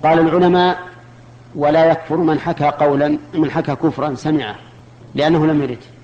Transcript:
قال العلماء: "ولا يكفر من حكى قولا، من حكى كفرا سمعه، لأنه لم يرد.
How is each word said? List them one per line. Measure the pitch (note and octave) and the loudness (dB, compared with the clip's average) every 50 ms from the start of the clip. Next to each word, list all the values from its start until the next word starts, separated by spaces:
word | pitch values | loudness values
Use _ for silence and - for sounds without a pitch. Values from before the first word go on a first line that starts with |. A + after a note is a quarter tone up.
| - | 2
قال | D#3 E3 E3 | 2 2 4
العلماء: | E3 D#3+ D#3 F3+ F3+ F3 F3+ F3+ F3+ F3 D3+ - - - - - - - - - - - - - - - - | 2 2 2 2 4 4 4 4 2 2 0 -4 -8 -18 -20 -20 -20 -20 -20 -20 -20 -20 -20 -20 -20 -16 -8
"ولا | - C#3+ D3 D3+ D#3+ E3 E3 | -2 -2 2 4 4 4 4
يكفر | D#3+ - - - D3 | 2 0 -2 -6 -4
من | E3+ F3+ D#3+ D#3 C#3+ | -2 0 0 0 -2
حكى | - E3+ D#3+ - D3 D3 - - D3+ | -2 -6 -4 -2 -2 -2 0 2 0
قولا، | D3 C#3 C#3 D3 D3 D3+ D3+ - - - | 0 2 2 0 0 -2 -4 -6 -8 -4
من | E3+ D#3 C#3 | -2 -2 -2
حكى | - D#3+ D#3 - C#3+ | -2 -4 -4 -4 -4
كفرا | - - D#3+ B2+ - C3+ D3+ C3+ | -2 -2 -2 -2 -2 -6 -6 -6
سمعه، | A#2 - D3+ D#3 D3 B2+ G#2+ G#2 - - - - - - - - - - - - | -6 -4 -2 -2 -2 -2 -6 -10 -14 -18 -20 -20 -20 -20 -20 -20 -20 -20 -12 -4
لأنه | C3 C#3+ D#3 E3 D#3+ D#3 | -2 0 2 2 2 2
لم | D#3+ D#3 D3 C#3+ | 2 0 0 -2
يرد. | B2+ B2 A2+ - - - - | -4 -6 -10 -14 -20 -20 -20